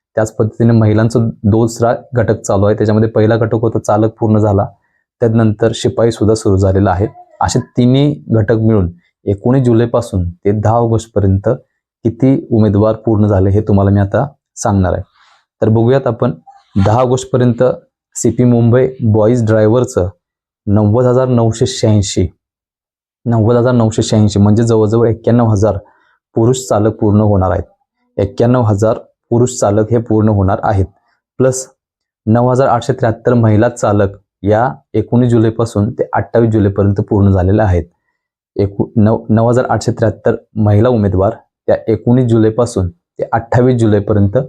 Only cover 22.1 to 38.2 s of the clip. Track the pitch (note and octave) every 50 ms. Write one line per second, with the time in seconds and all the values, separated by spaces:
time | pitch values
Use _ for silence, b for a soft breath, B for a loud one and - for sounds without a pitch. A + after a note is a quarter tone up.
22.1 | - - F2+ - - _ _ _ _ _ _ _ _ _ _ _ _ _ _ _
23.1 | _ _ - A#2 A#2 A2+ G2+ A#2 A#2+ A#2+ A#2 B2+ B2 A#2+ A2 G#2+ - - G#2+ -
24.1 | A#2+ G#2+ G#2+ G2 - G2+ G2+ G#2 G#2 A#2 A#2+ A2+ A2+ A2 G#2+ G2+ A2+ A#2 A2+ A#2
25.1 | G#2+ - - A#2 A#2 B2 A#2+ A2 G#2+ F#2+ A2 G#2 F#2 F#2+ b b b b b b
26.1 | b b b _ - A#2+ A2+ B2 C3 - - - A#2+ G#2 G#2+ A2 G#2+ - A2+ G#2
27.1 | G2+ G#2 G#2+ G#2 G#2 F#2 F#2 F#2 F2+ F2+ - _ _ _ _ _ _ _ _ _
28.1 | - - G2+ G2 - - A#2 A#2+ B2+ B2+ A#2 G#2+ G#2 G2+ A2 A2 A#2+ - - _
29.1 | _ _ _ - A#2+ A#2+ B2 A#2+ - - A#2 G2+ G2+ A2 G#2 - A#2 A#2+ A2+ -
30.1 | G#2+ G#2+ G#2+ A2 G#2+ G2+ F#2+ F#2+ G#2 - - A2 G#2 F#2+ F2+ - _ _ _ _
31.1 | _ _ _ _ _ - B2+ C3 C3 - - - _ _ _ _ _ _ _ _
32.1 | _ _ - G#2+ A2 A#2+ B2 B2+ B2+ C3 C#3 A#2+ A#2 A#2 - - B2+ - B2+ A2+
33.1 | G#2+ - - B2+ B2 A#2+ A2+ A2 G#2+ G2+ A#2 A#2+ - - - A2 G#2 G#2 G2+ G2
34.1 | G2+ - _ _ _ _ F#2+ G2+ G#2 A2 B2 C#3 C#3+ - _ _ - A2 A2 -
35.1 | B2 A#2+ B2 A#2 A#2+ A2+ A2+ A2+ A2+ - A#2 - - G2+ G#2 A#2+ - - - -
36.1 | - G#2 G2+ - - A#2 A#2+ A2+ G#2+ A2 G2 G2 F#2+ G#2 G2 G#2 G2 G#2 G2 -
37.1 | A2+ G2+ G2+ G2 F#2+ F#2 F2+ F#2+ G#2 G#2+ A2 G2 F2+ F2 E2+ - _ _ _ _
38.1 | _ _